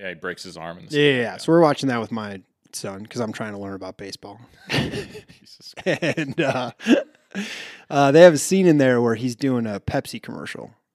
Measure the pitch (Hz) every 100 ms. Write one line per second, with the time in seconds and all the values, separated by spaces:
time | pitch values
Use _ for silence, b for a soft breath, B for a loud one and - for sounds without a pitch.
0 | 98 85 90 87 92 82 82 87 - 147
1 | 147 131 113 92 - 165 156 139 135 120
2 | 107 110 104 98 - _ _ - 104 98
3 | 110 120 110 - 110 101 98 98 110 -
4 | - - 101 110 - _ - - - -
5 | - 427 - - _ - - - 190 151
6 | 160 165 143 131 139 131 123 - 214 349
7 | 571 _ _ 196 214 B B B B 147
8 | 139 147 180 147 - 190 180 147 131 123
9 | 120 110 123 117 135 127 113 98 - 139
10 | - 113 - 82 78 - - _ _